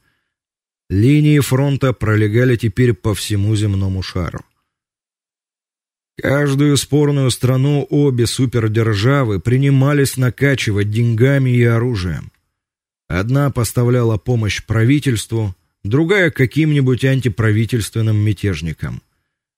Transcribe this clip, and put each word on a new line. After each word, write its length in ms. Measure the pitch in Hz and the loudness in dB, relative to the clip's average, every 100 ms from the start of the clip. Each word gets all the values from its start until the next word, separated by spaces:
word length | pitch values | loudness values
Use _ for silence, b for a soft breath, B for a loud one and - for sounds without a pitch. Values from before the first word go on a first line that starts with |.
| _ _ _ _ _ _ _ _ - | _ _ _ _ _ _ _ _ -4
линии 500 | 95 123 151 151 147 | 0 2 4 4 2
фронта 540 | - 131 143 135 135 | 2 0 0 0 -2
пролегали 640 | 110 110 107 107 113 127 117 | -2 0 0 2 2 2 0
теперь 380 | 113 123 123 | -2 0 0
по 200 | 107 113 | 0 -4
всему 420 | 95 - 104 104 107 | -6 -4 -2 0 0
земному 460 | 107 98 98 95 | 0 -2 -2 -4
шару. 420 | - 92 82 - - _ _ _ _ _ _ _ _ _ _ _ _ _ _ _ _ - | -6 -6 -6 -8 -14 _ _ _ _ _ _ _ _ _ _ _ _ _ _ _ _ -6
Каждую 600 | 143 139 147 135 147 139 | -2 0 0 2 2 0
спорную 520 | - 147 147 143 131 | 0 0 2 2 0
страну 560 | - 123 131 139 143 - | 0 0 2 2 0 0
обе 360 | 147 147 120 113 | 0 2 2 -2
супердержавы 1160 | - 131 120 110 110 110 101 117 143 117 95 | 0 -2 0 0 0 0 0 2 2 0 -2
принимались 800 | 117 127 139 135 135 147 135 131 | 0 2 2 2 2 2 0 0
накачивать 720 | 123 - 143 131 - 101 101 | -2 0 0 0 -2 -2 -2
деньгами 640 | 110 120 113 131 139 131 | 0 0 2 2 2 2
и 120 | 123 | 2
оружием. 680 | 117 117 127 107 90 71 - - _ _ _ _ _ _ - | 2 2 0 -2 -4 -6 -10 -20 _ _ _ _ _ _ -6
Одна 440 | 87 110 139 143 | -4 0 0 0
поставляла 640 | 127 110 127 120 123 117 107 | -2 -2 0 0 0 0 -2
помощь 460 | - 120 104 - | -2 -2 -2 -4
правительству, 920 | - 113 113 147 139 107 - 113 104 - _ _ | -4 0 2 2 0 -4 -4 -4 -4 -8 _ _
другая — 460 | 98 135 165 202 165 | -2 0 2 2 0
каким-нибудь 720 | - 131 - 156 147 127 127 | 0 -2 0 0 2 0 0
антиправительственным 1160 | 135 135 123 98 110 107 110 120 - 117 110 107 | 0 0 -2 0 0 0 0 -2 -4 -4 0 0
мятежникам, 840 | 107 104 101 80 82 73 71 62 - _ _ _ _ | 0 0 -4 -4 -6 -6 -8 -10 -16 _ _ _ _